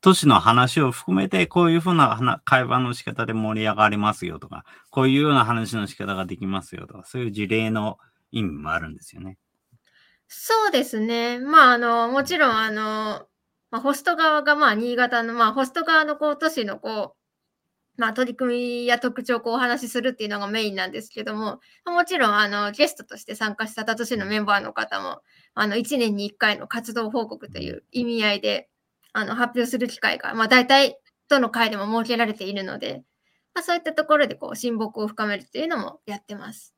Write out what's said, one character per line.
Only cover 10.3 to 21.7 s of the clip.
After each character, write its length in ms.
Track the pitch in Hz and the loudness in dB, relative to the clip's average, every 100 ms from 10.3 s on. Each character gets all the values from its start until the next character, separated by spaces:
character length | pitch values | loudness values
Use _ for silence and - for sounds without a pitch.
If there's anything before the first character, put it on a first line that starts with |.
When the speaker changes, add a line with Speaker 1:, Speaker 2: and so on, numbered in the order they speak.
| - - 453 427 | -16 0 2 2
Speaker 2:
う 20 | |
で 100 | 302 | 0
す 160 | 254 220 | 0 -4
ね。 400 | 214 233 233 247 | -2 -2 -2 -4
ま 320 | 269 320 262 | 4 8 8
あ、 20 | |
あ 40 | 240 | 6
の、 300 | 240 233 233 | 2 2 2
も 160 | 269 | 0
ち 120 | 269 359 | 0 2
ろ 120 | 285 | 2
ん、 80 | 220 | 4
あ 120 | 220 | 0
の、 540 | 214 220 214 220 208 - _ _ _ _ | -2 -4 -4 -4 -6 -12 _ _ _ _
ま 80 | 233 | -4
あ、 20 | |
ホ 140 | 262 | -2
ス 80 | 277 | -2
ト 140 | - 330 | -2 2
側 260 | 320 302 | 2 2
が、 140 | 294 294 | 2 4
ま 140 | 294 | 4
あ、 40 | |
新 220 | 208 240 240 | 2 -2 0
潟 260 | 247 247 | 0 0
の、 100 | 226 | -2
ま 160 | 233 226 | 2 2
あ、 40 | |
ホ 120 | 226 | 2
ス 80 | 262 | -2
ト 120 | 339 | -2
側 200 | 330 320 | 2 2
の、 120 | 311 294 | 2 0
こ 140 | 302 | -2
う、 80 | 294 | 0
都 120 | 320 | -2
市 140 | 320 | -2
の、 140 | 214 196 | -6 -6
こ 360 | 220 220 185 _ | -8 -6 -6 _
う、 40 | _ _ _ _ _ _ _ - | _ _ _ _ _ _ _ -4
ま 80 | 226 | -4
あ、 40 | |
取 180 | 220 254 | 0 -4
り 40 | 240 | -2
組 180 | 254 | -2
み 320 | 240 247 240 240 | -2 -2 -4 0
や 120 | 240 | 0
特 240 | 247 247 | 0 -4
徴 140 | 247 233 | -2 -2
を、 40 | |
こ 80 | 233 | 0
う、 40 | |
お 40 | 233 | 0
話 240 | 247 247 | 0 0
し 80 | 247 | -2
す 100 | 247 | -2
る 100 | 247 | -2
っ 20 | |
て 100 | 247 | -4
い 40 | 214 | -6
う 20 | |
の 80 | 208 | -6
が 80 | 202 | -4
メ 180 | 214 | -2
イ 60 | 214 | -2
ン 40 | |
な 140 | 196 185 | -4 -6
ん 40 | |
で 100 | 196 | -8
す 80 | 214 | -12
け 120 | - | -10
ど 120 | 214 | -8
も、 260 | 214 220 - _ | -6 -6 -8 _